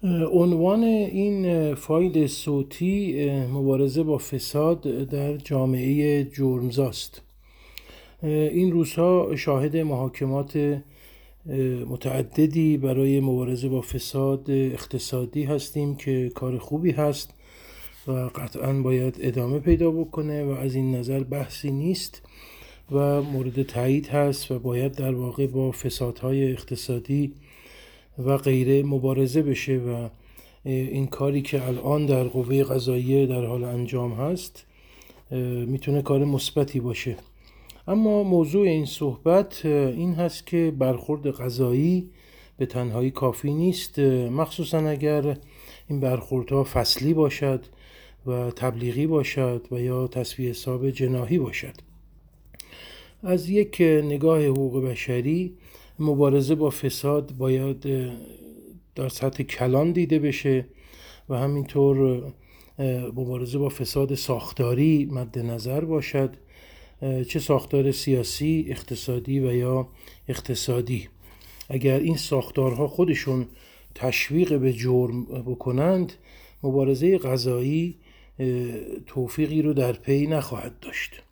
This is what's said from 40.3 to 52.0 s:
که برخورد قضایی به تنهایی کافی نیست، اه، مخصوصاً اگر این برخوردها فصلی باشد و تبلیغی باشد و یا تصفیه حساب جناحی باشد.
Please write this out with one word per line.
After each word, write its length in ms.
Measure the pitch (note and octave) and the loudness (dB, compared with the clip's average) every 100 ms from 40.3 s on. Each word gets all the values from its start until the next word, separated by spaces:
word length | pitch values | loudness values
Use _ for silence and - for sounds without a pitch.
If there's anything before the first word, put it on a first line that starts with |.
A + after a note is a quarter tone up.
| - - | -4 -2
که 280 | F3 E3 C#3 | 2 2 2
برخورد 500 | C3 B2 - D3+ C#3+ | 0 0 -2 -2 -2
قضایی 800 | C3+ B2+ A#2+ B2+ B2 D#3 F3+ F3+ - - - - _ | -4 -4 0 2 4 4 2 0 -14 -20 -20 -20 _
به 80 | B2+ | -6
تنهایی 460 | B2+ B2 A2+ C3 | -2 -4 0 -2
کافی 420 | C3+ C3 A2 C#3+ | 0 -2 0 -4
نیست، 460 | D3 F3 F3+ - - | 0 0 0 -6 2
اه، 300 | C#3 B2+ A#2+ | 4 4 0
مخصوصاً 480 | C3 D#3 - D#3+ D#3+ | -2 -2 -4 -2 0
اگر 600 | D#3 D3 D3+ D3+ C#3+ C#3+ - - - - - | 0 0 0 0 0 -4 -8 -20 -20 -20 -8
این 120 | C#3+ | -2
برخوردها 640 | C3+ B2+ - C3 A#2+ C#3 | 0 -2 -2 -4 0 0
فصلی 500 | C3+ C3 A#2 - C3+ | 0 0 0 0 0
باشد 520 | D#3+ D3 - C#3+ C3 - - - - - - - | 4 2 2 -2 -2 -6 -20 -20 -20 -20 -14 -6
و 240 | B2 B2 A#2+ | -4 -4 -4
تبلیغی 520 | B2+ A#2 B2 A#2+ D3+ | -4 -2 -4 -2 2
باشد 600 | D#3+ C3+ - B2+ A#2+ - | 2 0 0 0 0 -4
و 100 | B2 | -4
یا 260 | B2 B2+ B2+ | -2 -2 -2
تصفیه 420 | C3 A#2+ - B2 | -4 -6 -4 -6
حساب 400 | A#2+ - B2+ C3+ | -4 -6 -2 -2
جناحی 500 | B2+ C3 B2+ B2 F3 | 0 0 0 0 0
باشد. 340 | B2 - - - - - | 0 -6 -10 -14 -20 -20